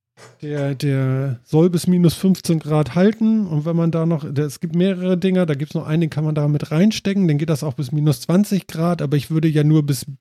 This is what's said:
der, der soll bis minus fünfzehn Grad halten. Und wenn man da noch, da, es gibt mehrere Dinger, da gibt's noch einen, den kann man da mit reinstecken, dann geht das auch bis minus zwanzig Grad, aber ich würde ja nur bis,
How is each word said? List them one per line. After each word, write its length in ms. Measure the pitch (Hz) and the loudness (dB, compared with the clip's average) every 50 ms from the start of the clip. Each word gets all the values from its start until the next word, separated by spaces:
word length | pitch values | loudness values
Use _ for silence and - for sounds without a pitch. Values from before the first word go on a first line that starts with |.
| _ _ _ _ - - _ _ | _ _ _ _ -20 -20 _ _
der, 320 | 156 147 147 143 139 139 139 | -10 -8 -6 -4 -4 -4 -4
der 680 | 127 147 143 135 135 135 131 131 131 139 139 123 - _ | -4 -2 -2 0 0 0 0 -2 -2 -2 -4 -6 -8 _
soll 240 | - 151 156 170 180 | 0 2 2 4 4
bis 160 | 170 165 - | 2 0 0
minus 300 | 180 180 175 175 160 - | 2 2 4 4 2 2
fünfzehn 420 | - - 190 180 - - - 165 | 2 0 0 0 0 0 -2 -2
Grad 380 | 156 - 147 156 151 151 - - | -2 -2 0 0 0 0 0 2
halten. 500 | 175 190 220 220 220 220 220 220 220 202 | 2 2 2 2 2 2 2 2 0 0
Und 200 | 175 160 147 147 | -2 -2 -2 -2
wenn 100 | 170 170 | 0 0
man 160 | 165 170 165 | 0 0 0
da 160 | 160 165 160 | 0 0 0
noch, 180 | 165 165 139 156 | 0 0 -2 -4
da, 140 | - 143 143 151 | -4 -4 -2 -2
es 140 | 143 - - | -4 -6 -8
gibt 140 | - 160 160 | -8 -4 0
mehrere 440 | 175 185 196 190 180 180 185 185 175 | 0 2 0 0 0 0 0 0 0
Dinger, 260 | 185 190 185 185 180 | 2 2 2 2 2
da 80 | 156 147 | 0 0
gibt's 220 | 135 151 - - | -2 -4 -4 -6
noch 100 | 160 - | -6 -4
einen, 160 | - 156 170 | -2 0 0
den 80 | 165 151 | 0 0
kann 140 | - 151 156 | 0 -2 -2
man 100 | 156 156 | 0 0
da 140 | 151 147 | 0 2
mit 240 | 147 147 147 - - | 2 0 0 -2 -2
reinstecken, 560 | 151 160 196 220 214 - - 196 196 202 185 | 2 2 2 2 2 0 -2 -2 0 2 2
dann 100 | 160 147 | 2 2
geht 120 | 143 160 160 | 0 0 -2
das 100 | 156 123 151 | -2 -2 -4
auch 120 | 151 - | -6 -6
bis 160 | - 143 120 | -6 -6 -4
minus 300 | 156 147 147 151 131 - | -2 0 2 2 0 0
zwanzig 440 | - - 170 190 208 - 202 175 - | 0 0 2 2 2 2 -2 -4 -4
Grad, 380 | - - 160 165 175 175 165 151 | -6 -6 -4 -2 -2 -2 -2 -2
aber 140 | 135 147 | -2 -2
ich 120 | 143 - - | -2 -2 -2
würde 180 | 160 160 160 | -2 0 0
ja 160 | 165 147 151 147 | 2 2 2 4
nur 200 | 151 156 156 147 | 4 4 4 2
bis, 220 | 143 139 - - - 135 - | 0 -2 -4 -6 -10 -16 -18